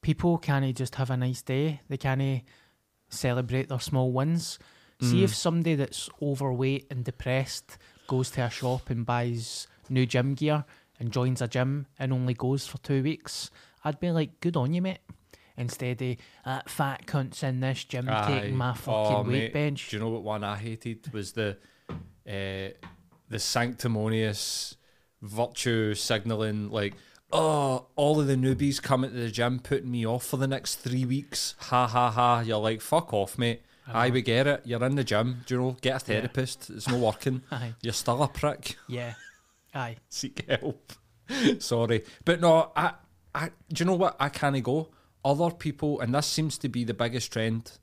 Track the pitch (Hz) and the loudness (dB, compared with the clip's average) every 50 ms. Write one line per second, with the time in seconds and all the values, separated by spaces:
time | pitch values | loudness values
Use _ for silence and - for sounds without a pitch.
0 | - - 151 - - 175 170 160 - - 143 135 139 131 127 - 131 123 - - | 2 0 0 2 2 2 2 2 2 0 2 2 2 0 0 -2 -4 -6 -2 -4
1 | 131 120 131 127 127 127 127 - - - 131 135 151 160 151 143 - _ 135 131 | -2 0 0 0 0 -2 -2 -4 -4 -2 0 0 2 0 -2 -4 -6 _ -8 -2
2 | - 135 131 135 135 135 135 127 - - - - _ _ _ _ _ _ _ _ | 0 0 0 2 2 0 0 -2 -4 -8 -20 -20 _ _ _ _ _ _ _ _
3 | _ _ - - - 131 123 123 127 113 123 131 135 - 135 123 - - 143 131 | _ _ -10 -2 0 0 0 0 0 0 0 0 0 0 -4 -6 -4 0 0 2
4 | 131 127 123 131 135 156 170 170 - - - - - - - - _ _ _ _ | 2 2 2 2 2 2 0 0 -2 -4 -10 -12 -16 -20 -20 -20 _ _ _ _
5 | 127 123 120 120 113 110 110 - - 175 165 170 165 165 160 139 139 - - - | 2 4 6 6 6 4 4 0 0 2 2 2 2 2 2 2 0 -2 -4 -8
6 | - - - - 151 143 139 131 139 135 127 120 131 131 135 139 - _ 139 127 | -10 -10 -8 -4 -2 -2 -2 0 0 -2 0 2 2 0 0 0 -4 _ -6 -6
7 | 120 - - _ - 127 127 131 131 - - - - - - - - - - - | -6 -6 -8 _ -4 0 0 0 0 -2 -6 -12 -12 -16 -20 -20 -20 -20 -20 -20
8 | _ - 131 127 131 131 - - 123 117 - - - 127 127 127 - - 131 120 | _ -2 0 0 0 0 -2 -2 -2 -2 -4 -2 -2 -2 -2 -2 -2 -4 -4 -2
9 | 117 117 120 120 120 120 120 117 113 - - - - - _ _ - - 131 127 | 0 0 0 0 0 0 -2 -4 -6 -8 -10 -12 -12 -14 _ _ -8 -2 2 2
10 | 127 117 - 127 123 139 139 127 151 151 151 151 143 - - - _ _ _ _ | 2 4 4 2 2 2 0 0 2 2 2 0 0 -6 -14 -20 _ _ _ _
11 | 123 117 - 131 123 127 127 120 127 113 - 127 127 131 139 147 139 - _ _ | -6 -2 0 2 2 2 2 0 -2 -2 0 0 0 0 0 -2 -4 -8 _ _
12 | 135 131 131 127 127 127 123 117 127 127 135 139 - - - 135 - - 143 135 | -2 0 0 0 0 0 0 0 0 0 0 0 -2 -6 -12 -12 -4 0 0 0
13 | 131 151 160 - - - - - - - _ - - - _ _ - 151 147 147 | 2 0 -2 -4 -8 -12 -10 -10 -10 -12 _ -20 -20 -20 _ _ -4 -4 -4 -2
14 | - 175 170 165 156 - - _ - 175 170 156 123 135 165 175 180 190 185 - | -2 0 2 2 0 0 -4 _ -2 0 2 2 2 2 2 0 0 -2 -4 -8
15 | _ _ - _ _ _ - - _ _ _ - 123 120 - - 127 123 123 113 | _ _ -20 _ _ _ -20 -20 _ _ _ -6 -6 -6 -4 -4 -4 -4 -2 -2
16 | 131 127 120 - - - - - _ 131 131 135 - - - - 147 135 135 - | -2 -4 -4 -6 -8 -20 -20 -14 _ -8 -8 -8 -8 -10 -2 -2 -2 -2 -2 -6
17 | - - - 147 131 123 - - - 135 127 127 131 131 131 127 - _ - 123 | -8 -4 -2 -2 -2 -2 -6 -6 -4 -2 -2 0 0 -2 -2 -4 -6 _ -6 -4
18 | 123 127 110 107 104 104 107 104 104 104 - 127 123 123 120 120 - 139 113 107 | -2 0 0 2 2 2 0 0 0 0 0 0 0 -2 -2 -4 -2 0 2 2
19 | 107 107 104 104 104 120 123 139 113 - - 147 147 147 143 131 - - - 104 | 4 4 4 2 2 2 0 0 0 0 0 0 0 0 -2 -4 -8 -8 -6 -4
20 | 110 113 113 113 92 107 107 107 104 101 104 101 104 113 113 110 - 120 113 113 | -4 -4 -4 -4 -4 -4 -4 -4 -4 -4 -6 -6 -6 -8 -8 -8 -8 -8 -8 -8
21 | - - 120 107 98 95 - 113 110 104 98 - _ - _ _ _ - - - | -10 -8 -6 -6 -8 -6 -2 -2 -2 -2 -2 -6 _ -20 _ _ _ -12 -12 -12
22 | - - - _ _ - 104 98 98 98 95 95 95 98 - - - - - _ | -12 -14 -20 _ _ -10 -8 -6 -6 -6 -6 -6 -6 -8 -10 -14 -20 -20 -20 _
23 | _ _ _ _ _ _ 113 107 - - - 123 120 120 120 - - 123 113 107 | _ _ _ _ _ _ -6 -4 -4 0 0 0 0 0 -2 -2 -2 0 0 2
24 | 107 110 110 110 110 107 104 104 - - - - - - - _ _ _ _ _ | 0 0 2 2 2 0 0 -4 -6 -6 -6 -6 -6 -8 -12 _ _ _ _ _
25 | _ _ _ _ - 101 104 110 120 123 - - - 127 117 113 110 107 104 - | _ _ _ _ -14 -8 -2 -2 -2 -2 -2 -4 0 2 2 2 2 2 0 -2
26 | - - 117 107 98 113 113 107 110 107 107 107 104 101 107 110 101 101 101 - | 0 0 0 0 0 -2 -2 0 0 0 -2 -2 -4 -2 -2 -2 -2 -2 -4 -8
27 | - - _ - _ _ - 160 160 156 156 147 139 135 131 123 - _ _ - | -20 -20 _ -20 _ _ 2 2 4 4 4 2 2 2 0 -2 -4 _ _ 2
28 | 147 147 151 151 147 135 135 131 127 131 135 - 143 143 135 - - - 135 127 | 4 4 4 4 4 4 2 2 4 2 2 2 2 0 0 -2 2 2 2 2
29 | 131 123 107 123 117 113 104 113 117 123 127 123 - - 143 135 - 127 123 120 | 2 -2 -2 -4 -4 -4 0 0 0 2 0 -2 -2 -2 -2 -2 -2 -2 -2 0
30 | 113 110 117 127 - - - 131 135 135 135 135 - - - - - 135 123 127 | 0 0 0 -2 -2 -2 -2 0 0 0 0 -2 -4 -6 -8 -6 -4 -2 0 0
31 | 131 120 131 139 143 - - - - - - - - - 127 123 127 117 110 123 | 0 0 -2 -2 -4 -6 -6 -4 -4 -4 -6 -10 -4 2 4 4 4 4 4 4
32 | 123 120 110 120 123 120 120 117 117 113 113 107 107 110 113 110 - - - 165 | 4 4 4 4 6 6 6 4 2 0 0 2 2 0 0 -2 -2 2 2 2
33 | 170 - - 104 98 92 - - 120 117 117 - - _ _ _ _ - 120 113 | 2 2 0 0 0 0 -2 0 0 0 0 -2 -8 _ _ _ _ -4 2 2
34 | 120 127 123 131 110 117 113 120 139 143 143 - - 120 120 113 120 131 139 143 | 4 4 4 2 2 4 4 4 4 4 2 0 -2 -4 -2 0 0 2 2 2
35 | 123 - 104 104 113 123 127 120 123 - 127 123 127 131 127 - - 131 131 131 | 2 2 2 2 2 2 -2 -6 -6 -4 -2 0 0 -2 -2 -2 -2 -2 -2 -2
36 | - - 110 107 120 120 - 135 131 127 - - - - - 107 107 135 123 123 | -2 -2 -2 0 0 -2 -2 -2 -4 -4 -6 -12 -14 -14 -14 -8 -4 -2 0 4
37 | 120 110 104 - - 139 131 127 131 - - 123 120 117 113 - - 113 110 - | 4 2 2 2 -2 -4 -4 -4 -6 -8 -8 -6 -6 -8 -10 -6 -6 -4 -4 -2
38 | - - 120 127 147 131 - - - 151 143 - - - - - - - 127 123 | 0 0 2 2 2 0 0 -2 -2 -2 -2 -2 -8 -10 -10 -10 -12 -10 -8 -8
39 | 120 120 117 - - - - _ _ _ _ _ _ _ - 143 127 117 113 - | -8 -8 -12 -14 -18 -20 -20 _ _ _ _ _ _ _ -8 -8 -8 -8 -8 -14
40 | _ _ - - - 269 - - - - 135 113 - 143 117 - _ _ - - | _ _ -8 -8 -8 -6 -6 -8 -2 0 0 0 0 -4 -8 -8 _ _ -20 -20
41 | _ _ _ _ _ - 254 277 240 - 247 - - - 123 117 117 110 117 110 | _ _ _ _ _ -6 -2 2 4 4 2 2 -2 -2 0 0 2 2 2 0
42 | - - - - - - 170 170 170 170 160 165 156 - - 151 160 165 - - | 0 -6 -20 -4 0 0 2 4 6 8 8 8 6 2 0 0 0 0 -2 -4
43 | - _ _ _ _ - _ 139 156 170 - _ - _ 156 - 170 180 190 175 | -20 _ _ _ _ -8 _ -6 -6 -6 -8 _ -12 _ -4 0 2 2 4 4
44 | 185 - - - 139 143 - - - 143 139 135 113 120 131 156 160 - - _ | 4 2 2 2 -2 -2 0 0 0 2 2 2 0 2 0 0 0 -4 -12 _
45 | _ _ _ _ _ 139 143 143 170 170 170 - - 156 143 - - 147 147 - | _ _ _ _ _ 2 2 4 2 0 0 -2 -6 -6 -4 -2 -2 -2 0 0
46 | 127 117 123 143 147 - - - 160 156 - - - 135 113 123 120 113 113 101 | 0 0 2 2 0 0 0 0 0 -2 -2 -4 -6 -4 -2 -2 -2 -2 0 0
47 | 117 117 117 123 113 - - 113 110 113 113 113 113 - - - | 0 0 0 -4 -6 -4 -2 0 0 0 0 -2 -4 -8 -20 -20